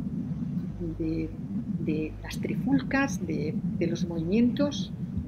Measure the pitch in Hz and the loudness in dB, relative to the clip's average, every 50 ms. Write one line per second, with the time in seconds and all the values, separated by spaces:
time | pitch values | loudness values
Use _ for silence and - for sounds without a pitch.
0 | - - - - - - - - - - - - 180 - - - 175 165 156 - | -4 -4 -2 -2 -2 -4 -2 -4 -2 -2 -2 -2 -2 -4 -4 -4 -4 -4 -4 -2
1 | 165 160 160 160 160 151 - - - - 196 - - - 175 160 160 160 151 156 | -2 0 0 0 -2 -4 -4 -8 -6 -4 -4 -4 -2 -2 -2 -2 0 0 0 0
2 | 156 151 - - - - - - - - - - - 220 277 269 - - - 269 | 0 -2 -4 -8 -8 -6 -6 -4 -2 -2 0 0 2 4 4 4 4 4 2 4
3 | 277 269 - - 190 170 160 147 147 151 - - - 175 - - 175 165 170 - | 4 2 2 -2 -2 0 0 0 0 0 0 0 0 0 0 2 2 2 2 0
4 | 175 175 170 165 160 170 196 233 240 247 - - 285 294 233 196 180 - - - | 0 0 0 0 0 2 4 6 6 6 6 4 2 2 2 -2 -4 -4 -4 -6
5 | - - - - - | -6 -4 -2 -4 -2